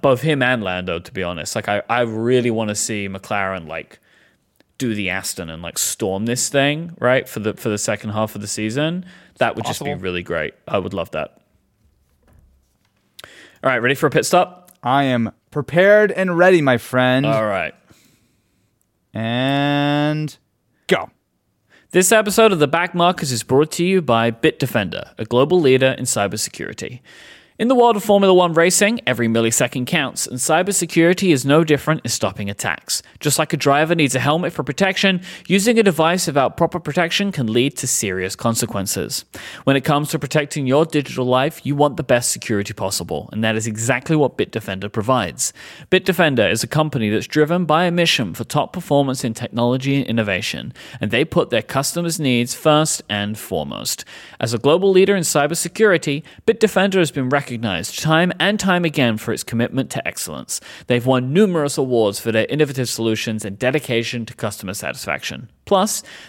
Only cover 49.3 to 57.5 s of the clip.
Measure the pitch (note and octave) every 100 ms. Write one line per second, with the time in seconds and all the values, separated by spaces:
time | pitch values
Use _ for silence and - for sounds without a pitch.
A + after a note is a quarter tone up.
49.3 | A2 A#2+ A#2+ A#2+ C3 C3+ C#3 - A#2 G#2
50.3 | F#2 A2+ - A#1 - - - A2 A#2 D#3
51.3 | F3 - A#2 - C3+ C#3+ E3+ E3+ D#3+ C#3+
52.3 | A#2+ A#2+ - D#3 D3+ D#3 - - G#2 G#2
53.3 | G#2+ - F2 C#2+ G1+ A#1+ - - - -
54.3 | - A#2+ A#2 C#3 F3 G3 F#3 F#3+ G3 D#3
55.3 | D3+ D3 E3 E3+ - A3 E3+ - C#3+ -
56.3 | - - A3+ G#3 F#3+ G3 F#3+ D#3 C#3+ B2+
57.3 | C#3+ -